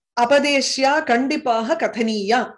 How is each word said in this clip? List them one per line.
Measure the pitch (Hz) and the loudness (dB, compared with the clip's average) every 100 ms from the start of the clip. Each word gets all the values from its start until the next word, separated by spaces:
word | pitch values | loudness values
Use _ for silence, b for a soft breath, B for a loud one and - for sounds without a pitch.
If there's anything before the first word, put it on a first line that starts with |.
| _ - | _ -2
அபதேஷ்யா | 240 285 285 277 262 - 269 302 | 2 2 2 0 0 0 0 2
கண்டிப்பாக | 311 240 269 294 254 226 226 330 339 | 2 0 0 -2 -2 -2 -2 -2 -2
கதனீயா, | 220 220 214 196 247 220 | -2 -2 -2 0 0 -2